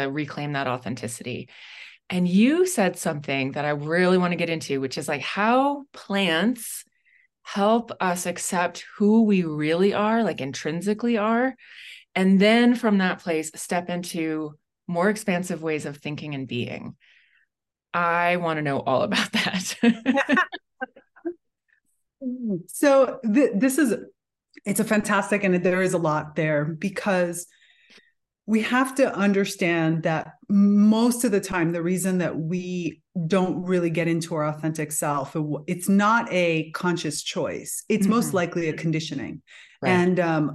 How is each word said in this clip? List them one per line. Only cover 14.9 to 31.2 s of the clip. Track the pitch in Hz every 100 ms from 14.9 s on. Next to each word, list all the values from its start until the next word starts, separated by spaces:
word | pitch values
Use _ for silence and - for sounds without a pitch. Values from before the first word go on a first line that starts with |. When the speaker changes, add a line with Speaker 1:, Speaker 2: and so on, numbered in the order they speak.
| 170 196
Speaker 1:
expansive | 214 - 175 180 165
ways | 160 151 147
of | 143
thinking | 147 147 151
and | 139 131
being. | 120 - 73 - - _ _ _ _ _ _ _ _ _
I | 175 175 170 175 180
want | 170 156
to |
know | 147 139
all | 135 131
about | 139 - 214
that. | 220 196 185 - -
<laughs> | 240 233 277 277 269 294 339 - _ _ 269 _ _ _ 339 349 _ _ _ _ _ _ _ _ 262 254 226 180 -
Speaker 2:
So | - 294 269 254 -
th-, | 226 220 240
this | 202 262 269
is, | 269 185 - _ _ _ _ - 208
it's | 196
a |
fantastic, | 214 208 208 202 202 208
and | 196 180
there | 185 180
is | 185
a | 180
lot | 160 151 151 -
there, | 156 147 151
because | 156 196 - 208 185 175 175 - _ _ _ _ - _ _ _ _ -
we | 220
have | 220 247 262 -
to | 247
understand | 180 202 196 196 - 175 170 160 165
that | 165 156 160 - -
most | 202 202 208 208 220 240 233